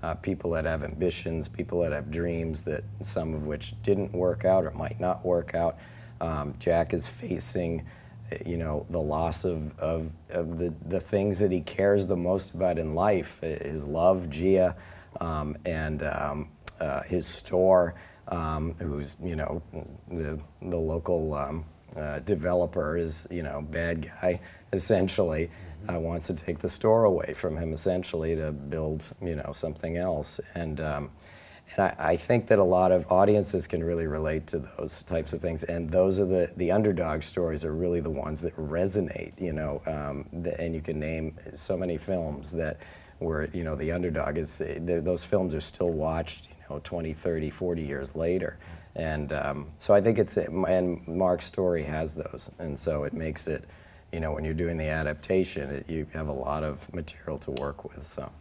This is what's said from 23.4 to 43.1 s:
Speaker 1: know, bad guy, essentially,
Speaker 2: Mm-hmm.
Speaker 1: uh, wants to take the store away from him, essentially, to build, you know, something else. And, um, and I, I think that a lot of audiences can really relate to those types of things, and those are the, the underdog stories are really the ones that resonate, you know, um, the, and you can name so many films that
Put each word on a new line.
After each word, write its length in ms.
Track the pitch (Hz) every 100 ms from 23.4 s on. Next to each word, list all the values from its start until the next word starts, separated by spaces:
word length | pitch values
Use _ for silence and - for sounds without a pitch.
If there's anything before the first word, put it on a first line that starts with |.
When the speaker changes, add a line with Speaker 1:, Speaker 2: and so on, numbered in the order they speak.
Speaker 1:
know, 200 | 76 69 76
bad 320 | 80 85 82 76 -
guy, 200 | 92 87 - - -
essentially, 760 | 98 - 104 135 - 90 78 82 - - 78 98
Speaker 2:
Mm-hmm. 100 | 87
Speaker 1:
uh, 40 |
wants 260 | 82 85 -
to 60 |
take 240 | 85 - 82
the 100 | 92
store 340 | - 110 110
away 300 | 110 90 -
from 200 | - 87 78
him, 160 | 85
essentially, 600 | 78 95 90 92 85 80
to 160 | 80 78
build, 560 | 73 69 78 78 78 - -
you 140 | 87 76
know, 160 | -
something 460 | 71 80 78 82 85
else. 420 | 92 78 73 - -
And, 260 | - 82 76
um, 300 | 78 73 73 - - - - - - -
and 80 | 95
I, 80 | - 80
I 40 | 85
think 300 | - 120 -
that 120 | 107
a 60 |
lot 280 | 92 92 92
of 200 | 90 82
audiences 540 | 90 101 104 95 92 82
can 180 | 85
really 220 | 82 85 80
relate 400 | 78 78 78 78
to 120 | 82 67 -
those 240 | - -
types 320 | - 82 76
of 60 | 78
things, 200 | 87 80
and 260 | 87 85 82
those 280 | 90 95 95
are 60 |
the, 260 | 95 92 85 -
the 160 | 87
underdog 500 | 98 104 87 82 80
stories 400 | - - 85 76
are 120 | 80
really 260 | 78 90 87
the 100 | 78
ones 300 | 71 76 76
that 160 | 85 -
resonate, 840 | 76 78 95 98 85 - - -
you 120 | 90
know, 300 | 76 76 71 -
um, 400 | 76 73 71 - 82
the, 160 | 85 -
and 160 | 85
you 60 | 82
can 180 | 78 76
name 380 | 76 80 80 78 -
so 240 | - - 92
many 220 | 90 80
films 520 | 87 92 80 71 73
that 260 | 82 78 - - - -